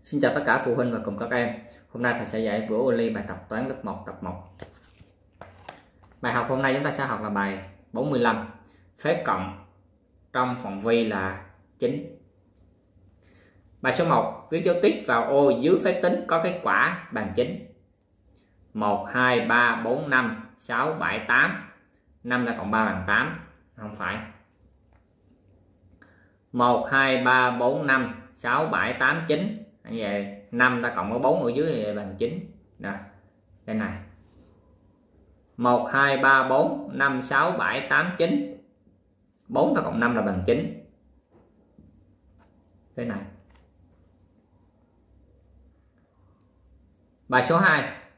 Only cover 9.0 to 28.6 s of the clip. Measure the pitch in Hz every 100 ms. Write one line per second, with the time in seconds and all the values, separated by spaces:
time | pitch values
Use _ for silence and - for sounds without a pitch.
9 | 151 165 - 92 90 - - _ _ _
10 | _ _ _ 131 127 120 101 98 110 117
11 | 110 101 95 95 - _ _ _ 123 -
12 | - - _ _ _ _ _ _ _ _
13 | _ _ _ - _ _ _ _ 131 127
14 | 165 123 - - - 160 180 170 202 -
15 | - 117 117 139 139 117 143 190 190 -
16 | 180 - - 165 180 180 113 98 143 180
17 | - 113 101 98 135 185 - - _ _
18 | _ _ _ _ _ _ _ 107 104 101
19 | - 127 127 120 110 117 120 113 113 135
20 | 143 131 117 - - _ - 117 143 160
21 | 82 107 - 123 165 202 - - _ _
22 | _ _ 120 123 120 117 98 110 107 92
23 | 92 107 143 165 - _ _ - 107 101
24 | 90 107 - - _ _ _ _ _ _
25 | _ _ _ _ _ _ _ _ _ _
26 | _ _ _ _ _ 123 123 117 - 135
27 | 135 127 127 127 123 120 123 147 147 131
28 | 117 - - - 120 135